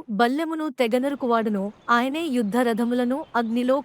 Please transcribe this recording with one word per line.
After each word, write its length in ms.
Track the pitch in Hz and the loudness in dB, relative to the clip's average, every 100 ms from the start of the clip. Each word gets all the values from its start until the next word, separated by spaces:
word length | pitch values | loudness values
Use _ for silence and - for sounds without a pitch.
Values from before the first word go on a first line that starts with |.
| 311 | -2
బల్లెమును 580 | 202 240 277 330 320 311 | 0 2 2 -2 -4 -4
తెగనరుకువాడును, 960 | 254 240 247 269 277 254 233 220 202 202 - - | -2 0 0 0 -2 0 0 0 -2 -4 -6 0
ఆయనే. 340 | 240 254 294 339 247 | 2 2 -2 -2 -2
యుద్ధ 200 | 214 226 | 0 0
రథములను 600 | 240 226 240 247 247 269 320 233 | 0 0 0 0 0 -2 -4 -2
అగ్నిలో 420 | 226 233 247 269 | 0 0 2 0